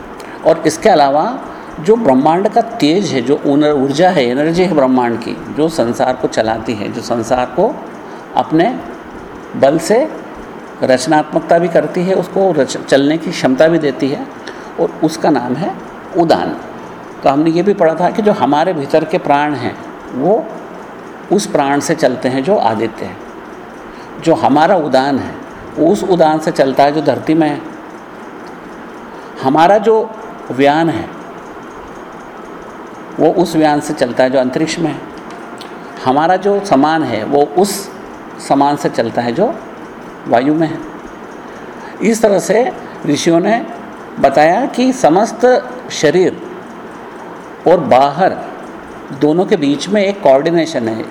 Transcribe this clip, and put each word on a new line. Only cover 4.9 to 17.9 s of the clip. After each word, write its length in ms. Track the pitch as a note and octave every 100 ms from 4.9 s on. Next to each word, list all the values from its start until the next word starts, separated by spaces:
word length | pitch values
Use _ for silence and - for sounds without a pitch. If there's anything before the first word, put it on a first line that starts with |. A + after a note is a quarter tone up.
| B2+ B2 A2
की, 340 | - - - G#2+
जो 120 | D#3
संसार 460 | D#3+ A#2 A#2 B2+ B2+
को 120 | D3
चलाती 460 | - A2 A2+ A2+
है, 180 | A2 G#2
जो 100 | A#2
संसार 440 | - A#2+ A2 B2+ B2+
को 300 | - G#3 D#4+ - - - - - -
अपने 440 | - D#3 G3 B3+ - - - - - - - G#2+
बल 240 | C3 D#3+
से 320 | - A3 D#4 - - - - - - -
रचनात्मकता 760 | B2+ B2+ D3+ D#3 D3+ E3 D#3 E3+
भी 80 | F3
करती 360 | G3 D#3 -
है, 100 | F3+
उसको 380 | F#3+ F3 - F#3+
रच-, 340 | D#3 B2 - -
चलने 320 | C#3 C#3 D#3+
की 140 | F3
क्षमता 360 | E3+ B2+ C3 D#3+
भी 100 | E3
देती 320 | D3 C3 C#3
है, 180 | D3+ C#4 - - - - -
और 200 | E3 -
उसका 260 | D#3 - G3+
नाम 240 | C#3+ B2 B2+
है 200 | F3+ G4 - - - E3+
उदान। 400 | E3+ G#2+ E2 D#2 - - - - - -
तो 60 | D3+
हमने 200 | C#3 E3
ये 140 | E3
भी 100 | G3
पढ़ा 220 | F#3+ E3